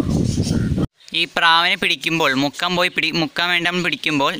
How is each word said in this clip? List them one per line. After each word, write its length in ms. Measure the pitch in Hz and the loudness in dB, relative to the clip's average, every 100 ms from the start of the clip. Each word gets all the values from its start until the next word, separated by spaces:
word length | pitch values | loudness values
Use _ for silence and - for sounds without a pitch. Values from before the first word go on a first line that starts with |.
| - - - - - - - - - _ - 165 | 0 0 0 0 0 0 0 -2 -4 _ -6 -4
ഈ 20 | 170 - | -2 2
പ്രാവിനെ 400 | 170 165 175 196 | 4 4 2 0
പിടിക്കുമ്പോൾ 500 | 190 160 165 160 147 131 | -2 -2 -2 0 2 2
മുക്കാൻ 280 | 143 - 175 175 | 0 -2 -2 0
പോയി 120 | 180 175 | 0 0
പിടി-, 200 | 156 160 | -2 0
മുക്കാൻ 260 | 151 - 175 | -2 -2 0
വേണ്ടി 140 | 175 170 | 0 0
നമ്മൾ 140 | 180 175 | -2 -2
പിടിക്കുമ്പോൾ 460 | 156 160 147 143 | -4 -2 0 0